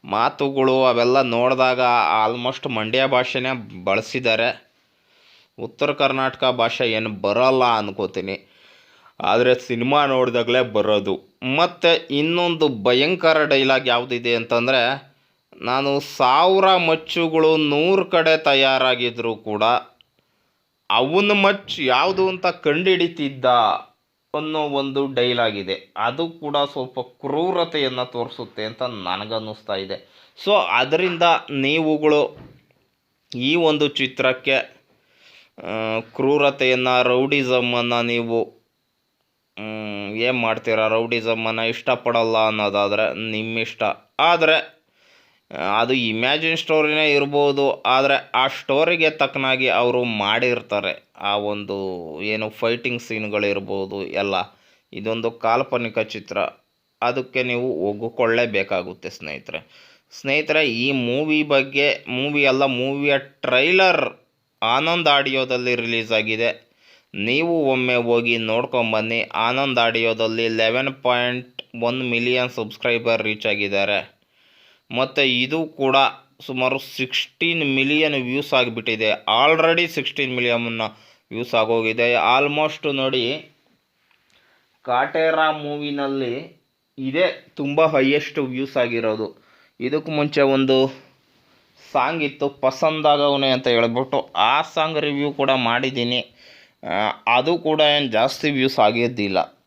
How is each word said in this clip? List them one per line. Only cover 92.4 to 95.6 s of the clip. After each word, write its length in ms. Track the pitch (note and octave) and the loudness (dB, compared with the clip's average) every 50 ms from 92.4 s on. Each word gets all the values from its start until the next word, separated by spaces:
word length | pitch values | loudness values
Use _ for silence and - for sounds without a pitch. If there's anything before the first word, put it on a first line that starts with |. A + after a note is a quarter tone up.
| C#3+ C#3 | -4 -4
ಪಸಂದಾಗವನೆ 1000 | C#3 - - C3 C3 - E3+ D#3 D#3 D#3 D#3 D3+ D3 C#3+ C#3+ C#3+ C#3+ C#3 C#3 C3+ | -4 0 0 0 0 2 0 0 0 2 4 4 4 4 4 2 2 2 2 2
ಅಂತ 180 | C3 B2+ B2+ B2 | 0 2 2 2
ಹೇಳ್ಬಿಟ್ಟು, 600 | A#2+ A#2 A#2 A#2 A#2 B2 C3+ C3 - C3 - - - | 4 4 4 2 0 -2 -2 0 -2 -4 -4 -4 0
ಆ 260 | - G#2 A2+ C3+ D3+ | 2 2 4 2 2
ಸಾಂಗ್ 360 | D#3+ - - E3 D#3 D#3+ D#3+ D3+ | 0 -2 -2 -2 -2 0 -2 -2
ರಿವ್ಯೂ 340 | D3 D3 C#3+ C#3+ C#3+ D3 | -2 -2 -2 -2 -2 -2
ಕೂಡ 180 | C3+ C#3+ C#3 C3+ | 0 0 2 2
ಮಾಡಿದ್ದೀನಿ. 760 | C3+ C3 | 2 2